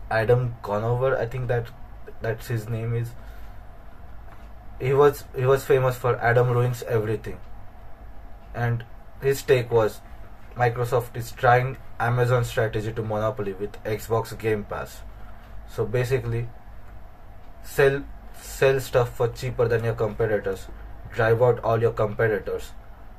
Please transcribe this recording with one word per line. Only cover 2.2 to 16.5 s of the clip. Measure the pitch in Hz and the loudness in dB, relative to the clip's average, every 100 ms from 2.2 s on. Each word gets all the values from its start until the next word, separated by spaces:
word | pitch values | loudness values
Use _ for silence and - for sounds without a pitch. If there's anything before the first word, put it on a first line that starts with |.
that's | 113 110 - | -4 -4 -2
his | 117 110 | -4 -4
name | 113 113 | -4 -2
is. | 117 117 - - - - - - - - - - - - - - - - - | -2 -4 -8 -12 -12 -12 -14 -14 -16 -14 -14 -12 -12 -12 -14 -14 -14 -14 -4
He | 131 | 2
was, | 139 143 143 - 135 | 8 8 6 -4 0
he | 127 | 4
was | 135 | 4
famous | - 131 127 117 | 6 4 4 2
for | 123 117 | 0 2
Adam | 117 120 123 | 4 6 6
Ruins | 120 123 120 | 4 2 0
Everything, | - 117 107 107 - - - - - - - - - - - - - | 0 0 0 -2 -4 -10 -10 -12 -12 -14 -14 -12 -12 -12 -12 -14 -10
and | - 120 117 - - - - | -2 0 -2 -4 -14 -16 -4
his | 135 139 | 0 2
take | - 131 117 | 4 4 6
was | 117 107 - - - - - - - | 4 4 0 -12 -14 -14 -14 -10 0
Microsoft | 120 120 120 123 113 120 | 2 2 2 2 0 -4
is | 113 | -8
trying | - 127 123 127 123 - - | 2 6 6 4 -4 -8 -2
Amazon | 117 123 123 127 | 0 4 4 4
strategy | 117 - 110 110 107 | 2 2 0 0 -4
to | 113 | -4
monopoly | 104 107 110 107 101 | -2 0 0 0 -4
with | 95 101 - | -4 -6 -6
Xbox | 107 107 - 113 107 107 | -4 -4 0 0 0 -2
Game | 110 107 | 0 0
Pass. | 101 - - - - - - - - - - | -2 -8 -8 -12 -14 -12 -12 -12 -14 -12 -8
So | - 104 | -4 0
basically, | 123 117 127 117 117 120 | 0 2 0 0 -4 -4